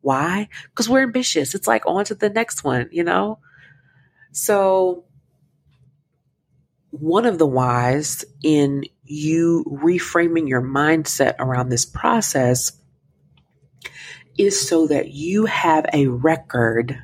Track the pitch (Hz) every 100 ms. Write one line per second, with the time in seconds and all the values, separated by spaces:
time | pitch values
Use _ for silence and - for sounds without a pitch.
0 | 135 135 156 190 214 - - - 226 262
1 | 262 240 254 165 139 202 - 226 - 180
2 | 208 214 214 214 226 - 143 127 120 165
3 | 170 180 202 220 _ _ - _ _ _
4 | _ _ _ - - 208 190 190 185 180
5 | _ _ _ _ _ _ _ _ _ _
6 | _ _ _ _ _ _ _ _ _ -
7 | 156 185 233 175 156 127 127 123 123 139
8 | 151 - - - 151 151 143 139 139 _
9 | _ 151 151 160 165 170 - 143 156 175
10 | - 175 170 165 151 127 127 135 147 160
11 | 151 - 135 - 131 127 127 120 - -
12 | - 233 202 143 123 127 - - _ _
13 | _ _ _ _ _ _ _ _ - -
14 | - - _ - 196 196 - 165 156 143
15 | - 139 160 202 214 - 175 156 156 151
16 | 139 123 147 160 - 123 117 113 120 135